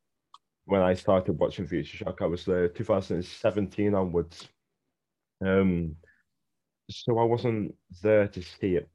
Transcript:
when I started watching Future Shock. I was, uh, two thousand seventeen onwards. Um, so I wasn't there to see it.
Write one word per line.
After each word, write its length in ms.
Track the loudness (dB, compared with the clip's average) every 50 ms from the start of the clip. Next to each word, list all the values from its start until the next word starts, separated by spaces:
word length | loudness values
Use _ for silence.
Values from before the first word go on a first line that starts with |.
| _ _ _ _ _ _ -20 -20 _ _ _ _ _
when 160 | 0 2 4
I 120 | 4 4 2
started 460 | 2 2 2 2 4 2 0 0 0
watching 260 | 0 -2 -2 -4 -6
Future 300 | -4 -4 -4 -4 -6 -10
Shock. 240 | -10 -10 -8 -6 -4
I 40 | -4
was, 200 | -4 -4 -2 -2 0
uh, 180 | 0 2 0 0 -2
two 80 | -4 -2
thousand 400 | -2 -2 -2 -2 -2 -4 -6 -6
seventeen 720 | -8 -8 -4 -2 -2 0 0 -2 -4 -2 -2 0 0 0
onwards. 540 | 0 0 0 -2 -2 -4 -4 -8 -18 -20 -20 _ _ _ _ _ _ _ _ _ _ _ _ _ _ _ _ _ -6 0
Um, 520 | 2 4 4 4 4 2 0 -2 -4 -8 -12 _ _ _ _ _ _ _ _ _ _ _ _ _ _ _ _ _ -16
so 260 | -16 -8 -4 0 2
I 60 | 2 2
wasn't 500 | 2 2 0 0 -2 -2 -2 -4 -6 -10 _ _ -20 -10 -2
there 260 | 2 4 4 4 4
to 140 | 2 -2 -8
see 340 | -12 -14 -8 -4 -2 0 0
it. 140 | 0 -2 -6